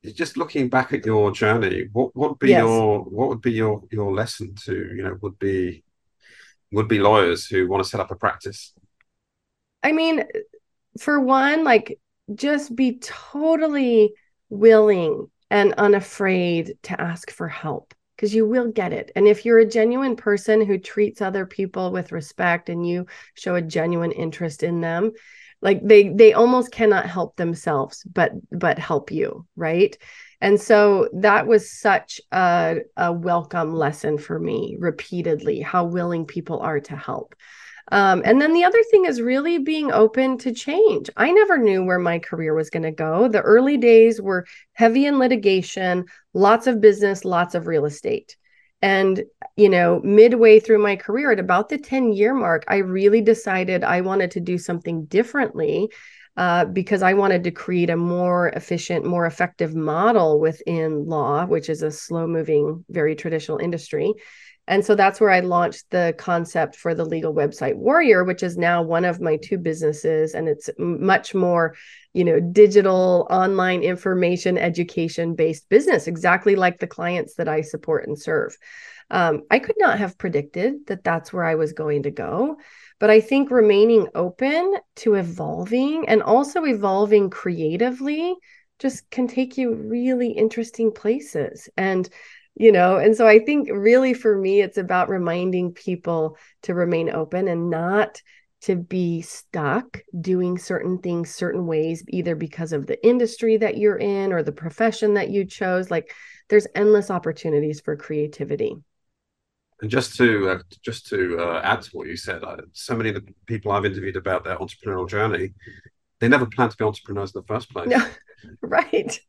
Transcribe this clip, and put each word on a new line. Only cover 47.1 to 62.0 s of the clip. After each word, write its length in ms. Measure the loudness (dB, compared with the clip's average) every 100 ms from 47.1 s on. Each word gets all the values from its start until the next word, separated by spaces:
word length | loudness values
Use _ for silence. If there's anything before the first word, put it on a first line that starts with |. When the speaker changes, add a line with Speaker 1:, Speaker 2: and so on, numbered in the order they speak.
| -2
Speaker 2:
lots 300 | -2 -2 0
of 120 | -4 -2
real 180 | -2
estate. 520 | -2 -6 -6 -6 _ -20 _ _ _ _
And, 420 | 0 2 2 0 -6 _ -14 4
you 140 | 6
know, 300 | 6 4 2
midway 560 | 4 8 8 8 8 8
through 220 | 8 2
my 140 | 2 -2
career, 360 | -4 -4 0
at 80 | 0
about 300 | 2 0 0
the 80 | -8
ten-year 560 | -6 -2 0 2 0
mark, 300 | 0 0 -2 0
I 80 | -2
really 460 | -2 2 4 4
decided 600 | 4 0 -2 -4 -2 -2
I 200 | 0 0
wanted 300 | 0 -2 -2
to 80 | -4
do 180 | -6 -6
something 480 | -4 -8 -6 -8 -2
differently, 840 | -2 -2 -2 -4 -4 -4 -2 -4 -8 -20 -20 _ -4
uh, 300 | 0 0 0
because 360 | -4 -4 0
I 120 | 2
wanted 300 | 2 2 0
to 60 | -2
create 380 | -8 -4 -2 0
a 80 | -2
more 520 | -2 -2 -2 0 -2
efficient, 580 | -4 -8 -8 -4 -6 -2
more 180 | -2
effective 500 | -4 -2 -6 -4 -6
model 680 | -4 -4 0 2 2 2 2
within 640 | 0 -4 -6 -4 -4 -4 -4
law, 400 | -4 -2 -2 -2
which 240 | -4 -4
is 120 | -6
a 80 | -6
slow-moving, 920 | -8